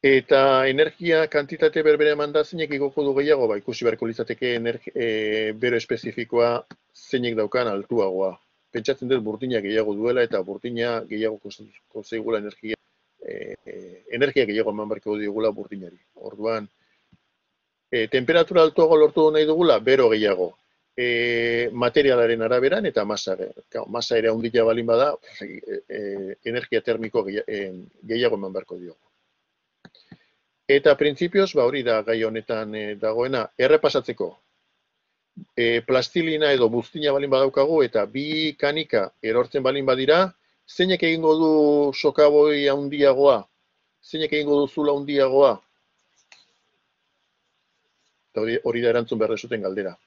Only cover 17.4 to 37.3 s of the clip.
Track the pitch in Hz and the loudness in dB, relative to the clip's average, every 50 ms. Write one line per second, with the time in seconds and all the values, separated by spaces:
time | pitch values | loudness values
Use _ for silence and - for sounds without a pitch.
17.4 | _ _ _ _ _ _ _ _ _ _ - 120 110 110 - 131 123 117 160 170 | _ _ _ _ _ _ _ _ _ _ -2 -2 -2 0 -2 -2 0 2 2 2
18.4 | 160 - 190 175 160 160 156 - 165 160 165 156 151 147 - 165 156 156 151 156 | 2 4 4 4 4 4 4 2 4 6 6 6 6 4 4 4 4 4 4 4
19.4 | 156 151 156 165 180 160 123 104 110 123 135 135 127 113 110 107 107 101 98 90 | 2 2 2 2 4 4 4 4 4 4 4 6 6 4 4 4 2 0 0 0
20.4 | 90 85 - _ _ _ _ _ _ _ _ - 123 120 120 117 120 120 117 117 | -2 -6 -6 _ _ _ _ _ _ _ _ -4 -2 -2 -2 -2 -2 -2 -2 -2
21.4 | 117 117 117 117 120 117 113 120 123 120 - 156 143 139 127 120 117 113 117 113 | -2 -2 -2 -2 -2 -4 -4 -2 -2 2 2 4 4 4 4 4 4 2 2 0
22.4 | 113 113 123 123 127 139 175 220 208 165 - 113 101 104 107 101 - 98 95 92 | 0 0 0 2 2 0 0 0 -2 -2 -2 -2 -2 -2 -6 -6 -4 -6 -6 -6
23.4 | 95 95 - - _ _ - 113 110 - 104 117 117 - 120 113 110 113 110 113 | -8 -10 -12 -20 _ _ -12 -12 -10 -8 -8 -8 -4 0 0 0 2 0 0 0
24.4 | 113 117 113 120 113 113 113 117 117 117 117 117 135 147 - - _ - - - | -4 -2 0 2 2 2 2 0 0 0 2 2 2 0 -2 -6 _ -20 -18 -18
25.4 | - - - - - 107 101 101 - _ 117 107 104 101 98 98 95 95 - _ | -16 -16 -16 -16 -12 -10 -12 -12 -10 _ -10 -10 -8 -8 -8 -10 -10 -12 -12 _
26.4 | _ 117 117 123 113 - - 110 - - 113 110 113 107 - 117 98 98 98 107 | _ -8 -6 -6 -6 -4 -4 -4 -2 -2 -4 -4 -4 -4 -4 -4 -4 -2 -6 -8
27.4 | - - 107 101 101 95 92 90 - _ _ _ - 110 113 117 120 117 110 101 | -6 -6 -8 -8 -8 -10 -10 -16 -18 _ _ _ -8 -6 -2 0 0 0 0 -2
28.4 | 98 95 95 95 - _ 90 87 90 85 80 _ _ _ _ _ _ _ _ _ | -6 -8 -10 -10 -10 _ -16 -16 -16 -18 -20 _ _ _ _ _ _ _ _ _
29.4 | _ _ _ _ _ _ _ _ _ - _ _ _ _ - _ _ _ _ _ | _ _ _ _ _ _ _ _ _ -20 _ _ _ _ -20 _ _ _ _ _
30.4 | _ _ _ _ _ - 139 139 139 156 139 - 147 147 139 - 170 170 - 196 | _ _ _ _ _ 2 2 4 6 4 4 4 2 -2 0 -2 -4 0 2 0
31.4 | 196 185 - 143 120 123 135 139 123 120 113 110 104 110 113 113 113 110 110 113 | 0 2 2 2 2 2 0 0 -2 0 0 0 0 -2 -2 -2 -2 -2 -4 -6
32.4 | 107 - 117 110 110 107 107 107 104 104 104 101 110 110 110 117 123 131 135 123 | -6 -6 -6 -6 -6 -8 -8 -8 -8 -8 -8 -4 -4 -2 -2 -2 -2 -2 -2 -4
33.4 | 110 - _ - 127 135 151 160 - 147 - 139 - - 117 _ 98 85 - _ | -4 -6 _ 0 4 4 4 4 4 2 0 0 -4 -4 -8 _ -8 -10 -10 _
34.4 | _ _ _ _ _ _ _ _ _ _ _ _ _ _ _ _ _ _ _ - | _ _ _ _ _ _ _ _ _ _ _ _ _ _ _ _ _ _ _ -20
35.4 | - _ _ - 120 117 117 117 113 - 131 127 123 - - 180 160 160 156 151 | -20 _ _ -2 0 0 0 -2 -2 0 0 0 0 -2 -4 -4 -2 -2 -2 0
36.4 | 151 147 139 127 120 110 117 120 110 - - 151 151 147 139 139 139 139 | 2 2 4 4 2 2 2 -2 -6 -6 -10 -4 -2 0 0 0 0 0